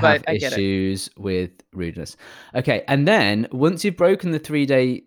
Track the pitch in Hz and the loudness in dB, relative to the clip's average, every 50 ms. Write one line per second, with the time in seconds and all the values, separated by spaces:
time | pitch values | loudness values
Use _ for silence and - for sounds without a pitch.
0 | - 156 151 147 - 151 165 - - 131 120 110 98 98 98 95 95 95 98 95 | 4 2 2 2 0 -2 -2 -2 -2 -2 -2 0 0 0 0 0 0 0 -2 -4
1 | - - _ - 101 98 92 90 92 87 _ _ _ _ - 92 87 85 - 87 | -6 -12 _ -8 -6 -4 -2 -2 -4 -6 _ _ _ _ -10 -8 -8 -8 -8 -10
2 | 76 - - _ - - - - - - - 123 131 147 123 101 - - 139 139 | -12 -14 -14 _ -20 -20 -20 -20 -14 -8 -6 -4 0 0 0 0 0 0 0 2
3 | 143 175 214 214 113 101 104 107 117 - - 127 139 165 190 165 - 202 175 - | 2 4 4 4 4 2 2 0 -2 -4 -2 0 0 0 0 0 -2 -2 0 2
4 | 175 175 190 185 - 175 160 151 156 - 151 147 143 135 139 131 127 127 127 - | 2 2 2 2 -2 -4 -4 -4 -4 -4 -2 0 0 2 2 2 2 2 -2 -4
5 | - | -8